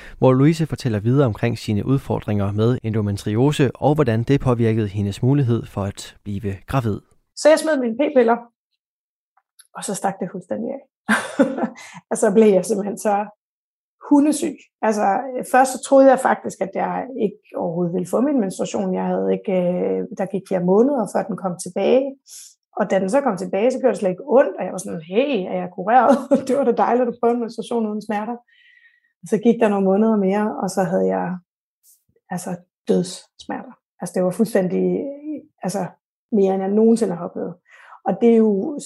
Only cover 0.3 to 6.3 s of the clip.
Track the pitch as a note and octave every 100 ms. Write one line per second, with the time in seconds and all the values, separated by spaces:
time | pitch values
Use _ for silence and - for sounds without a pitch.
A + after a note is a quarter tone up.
0.3 | C3 C#3+ E3 D#3+ - C3 G#2 A2 C3+ C3
1.3 | G2+ A#2+ A#2 - G#2 - C3+ - A2 -
2.3 | G#2 G2 G#2 A2+ B2+ A2+ A2 G2+ G2+ -
3.3 | G#2+ C#3 D3+ C3 - C3+ D3+ C3 A2 A#2
4.3 | C#3 C3 A#2 A2+ A2 G#2 G2+ G2+ G2 B2
5.3 | C#3+ B2 A#2 - - G2+ - - - -